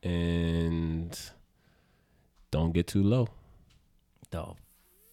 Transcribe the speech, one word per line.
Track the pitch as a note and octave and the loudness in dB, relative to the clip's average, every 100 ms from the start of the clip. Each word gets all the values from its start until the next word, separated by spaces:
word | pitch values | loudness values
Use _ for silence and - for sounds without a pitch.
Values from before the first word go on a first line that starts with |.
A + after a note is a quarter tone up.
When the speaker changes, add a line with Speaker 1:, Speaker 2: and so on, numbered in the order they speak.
Speaker 1:
and | F#2 F2 E2+ E2+ E2 E2+ E2 E2 E2 D#2+ E2+ - - - _ _ _ _ _ _ _ _ _ _ - | -4 0 0 0 0 0 0 0 -2 -4 -6 -10 -16 -20 _ _ _ _ _ _ _ _ _ _ -4
don't | D2+ E2 | 0 2
get | E2+ E2+ | 2 2
too | G2 | 4
low. | G2 B2+ A2+ - - - - _ _ _ _ _ - | 4 4 0 -4 -20 -20 -20 _ _ _ _ _ -10
Speaker 2:
The | E2 - F2+ - _ _ _ _ | -10 -10 -14 -20 _ _ _ _